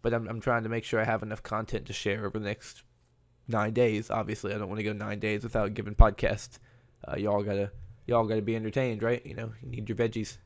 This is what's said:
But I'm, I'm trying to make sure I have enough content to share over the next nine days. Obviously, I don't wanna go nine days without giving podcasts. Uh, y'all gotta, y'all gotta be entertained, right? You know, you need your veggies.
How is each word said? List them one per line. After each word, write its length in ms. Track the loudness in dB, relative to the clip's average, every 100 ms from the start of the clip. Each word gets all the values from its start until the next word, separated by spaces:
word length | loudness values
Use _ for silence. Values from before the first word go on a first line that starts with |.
But 120 | 0
I'm, 140 | -2 -4
I'm 120 | -4
trying 220 | 0 0
to 80 | 0
make 140 | -4
sure 160 | 0 0
I 40 |
have 200 | 2 0
enough 180 | -2 -10
content 440 | -6 -6 -2 -6 -6
to 60 |
share 320 | -4 -2 -2
over 140 | -2 -4
the 80 | -4
next 380 | -6 -10 -20 -20 _ _ _ _ _ -4
nine 260 | 0 0
days. 340 | 4 4 2 -2
Obviously, 460 | -4 -2 -6 -4
I 40 | -4
don't 100 | -4
wanna 160 | -4
go 80 | -4
nine 260 | -4 -6 -4
days 240 | -2 -2
without 320 | -2 0 0
giving 220 | -2 -6 10
podcasts. 600 | 10 10 -2 -2 -8 -20 -20 -20 _ _ -8
Uh, 100 | -4
y'all 260 | 0 0
gotta, 280 | 0 -2 -2 -6 -16 -16 0
y'all 200 | 0 2
gotta 160 | 0
be 140 | 0 -2
entertained, 460 | -2 -2 -2 0
right? 220 | 0 0
You 100 | -4
know, 180 | -10 -10 -10
you 60 | -10
need 200 | -8 -6
your 80 | 0
veggies. 420 | 0 0 -6 -10